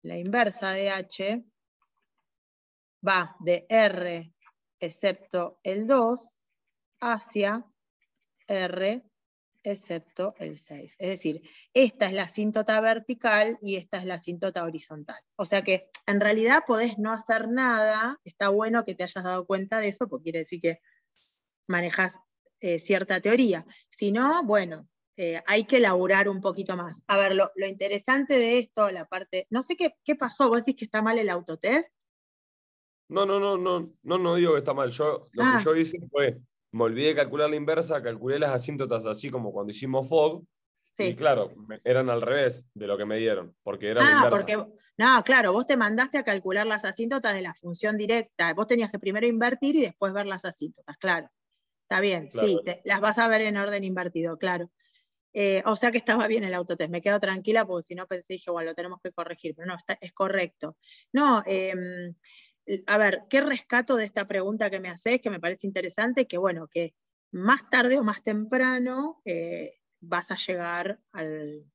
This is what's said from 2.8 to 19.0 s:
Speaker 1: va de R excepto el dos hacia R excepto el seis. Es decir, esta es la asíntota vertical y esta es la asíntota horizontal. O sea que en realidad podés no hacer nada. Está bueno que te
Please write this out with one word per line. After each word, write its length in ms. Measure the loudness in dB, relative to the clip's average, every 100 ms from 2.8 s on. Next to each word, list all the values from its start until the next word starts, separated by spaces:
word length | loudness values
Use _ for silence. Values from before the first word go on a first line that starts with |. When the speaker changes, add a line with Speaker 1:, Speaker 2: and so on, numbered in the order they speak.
| _ _ 0
Speaker 1:
va 300 | 0 0 -6
de 260 | 0 0 2
R 680 | 4 4 2 -6 -6 -12 _ _ _ _ _
excepto 800 | -10 -2 -2 -2 -6 -4 -4 -6
el 240 | -6 -4 2
dos 420 | 4 4 0 -8 _ _ _ _ _ _ _
hacia 640 | -4 -4 -4 -2 0 -2 -8 _ _ _ _ _ _ _ -6
R 560 | -4 -2 -2 -2 -2 _ _ _ _ _ _
excepto 720 | -8 -8 -8 -10 _ -8 -8 -6
el 200 | -14 -14
seis. 360 | -16 -18 -18 _
Es 100 | -8
decir, 340 | -4 -4 -6 -12 -20 _
esta 320 | 4 4 4 0
es 60 |
la 120 | 0
asíntota 540 | -4 -2 -2 0 2 2
vertical 760 | 4 0 -2 -2 2 4 2 -2
y 140 | -6 -6
esta 200 | -6 -8
es 80 |
la 100 | -6
asíntota 480 | -8 -8 -6 -4 -4
horizontal. 600 | -6 -8 -14 -16 -16 -18 _ -8
O 100 | 0
sea 160 | 0
que 260 | 2 -2 -2 -10 -2
en 140 | 2
realidad 440 | 4 4 6 4 4
podés 320 | 0 0 -2
no 140 | -4
hacer 360 | -4 -2 -2 0
nada. 720 | 0 2 2 2 2 -2 -4
Está 260 | -16 _ 2
bueno 340 | 2 2 0
que 100 | -2
te 100 | -6